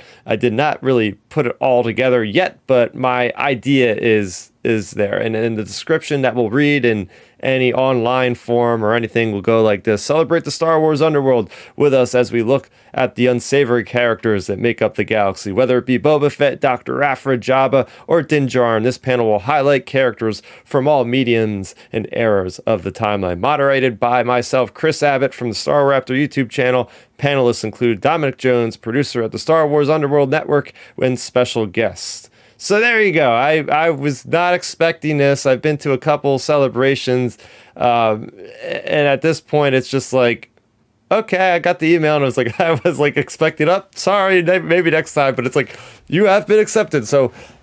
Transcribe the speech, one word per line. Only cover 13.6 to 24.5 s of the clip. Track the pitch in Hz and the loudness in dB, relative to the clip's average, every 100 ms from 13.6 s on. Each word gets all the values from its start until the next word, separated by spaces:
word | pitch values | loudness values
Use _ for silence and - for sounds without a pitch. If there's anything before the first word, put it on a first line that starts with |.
| 123 120 | 2 0
characters | 104 123 120 110 113 101 87 | -2 -2 0 0 -2 -2 -2
that | 98 | -2
make | 113 113 | -2 0
up | 107 - | -2 -2
the | |
galaxy. | 101 110 101 95 101 | -2 0 0 -2 -4
Whether | 98 127 123 | 0 2 0
it | 127 | 0
be | 123 | 0
Boba | 151 151 143 | 2 2 0
Fett, | - 143 - | 0 -2 0
Doctor | 139 123 - 127 | -2 -2 -4 -2
Aphra, | 143 131 135 127 | -2 -2 -2 -2
Jabba, | 101 131 135 135 120 - - | 0 0 2 0 -2 -8 -2
or | 170 | 0
Din | 135 151 135 | 0 0 0
Djarin, | 123 120 110 | 0 2 2
this | 117 123 | 0 -2
panel | 131 123 113 | -2 0 2
will | 104 | 0
highlight | 110 151 139 139 - | 0 0 2 0 0
characters | 135 131 110 113 101 - - - | -2 -2 -2 -4 -6 -12 -20 -4
from | 143 135 | -2 2
all | 147 120 | 0 0
mediums | 127 120 113 110 101 95 - - | 0 0 0 0 -4 -8 -14 -10
and | 117 104 | -8 -6
eras | - 113 101 92 - | -2 0 0 -2 -6
of | - 110 | -2 -2
the | 95 | -4
timeline." | - 110 104 92 87 | -4 -2 -2 -2 -2
Moderated | 120 147 139 135 127 107 | -2 0 0 0 0 0
by | 120 123 | 0 0
myself, | 120 123 117 | 0 0 0